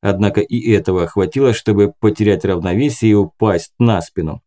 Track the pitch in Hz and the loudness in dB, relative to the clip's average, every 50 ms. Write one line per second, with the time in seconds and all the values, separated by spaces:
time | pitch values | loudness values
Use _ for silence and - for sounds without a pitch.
0 | - 101 98 95 104 101 - - - - - 117 - 117 110 98 82 - 92 92 | -2 -2 -2 0 0 0 0 -2 -4 -2 -4 -4 0 0 0 0 2 0 -2 -2
1 | 87 82 - 101 92 90 - 135 139 135 110 - - - 104 101 101 101 - _ | -2 -2 -2 -2 -2 -2 0 0 0 2 0 0 -2 0 2 2 2 0 0 _
2 | - 107 - - 107 104 101 87 - 98 95 87 82 92 87 104 135 147 123 - | -2 -2 0 2 0 0 0 0 0 -2 -2 -2 -2 -2 -2 0 -2 -2 -2 0
3 | - 110 107 104 101 - _ _ - 110 95 85 - - _ _ 120 117 110 92 | 2 2 4 4 2 -2 _ _ 0 0 0 0 -4 -8 _ _ 2 2 2 0
4 | 82 - _ - 85 78 78 123 _ | -4 -6 _ -8 -8 -8 -8 -10 _